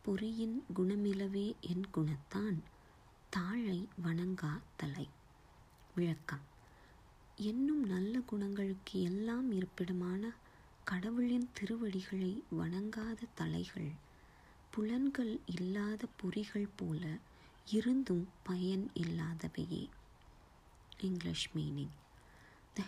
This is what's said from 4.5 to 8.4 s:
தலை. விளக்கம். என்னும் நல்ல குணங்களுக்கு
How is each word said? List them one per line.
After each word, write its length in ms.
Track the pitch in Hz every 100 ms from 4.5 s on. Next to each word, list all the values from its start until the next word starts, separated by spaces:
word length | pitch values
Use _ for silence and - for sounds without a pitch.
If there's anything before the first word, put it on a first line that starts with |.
| 151 - -
தலை. 340 | 151 139 - - - - - - - - - -
விளக்கம். 460 | 170 156 - 143 143 - - - - - - - - -
என்னும் 480 | 208 233 277 302
நல்ல 360 | 214 185 202 247
குணங்களுக்கு 840 | 247 208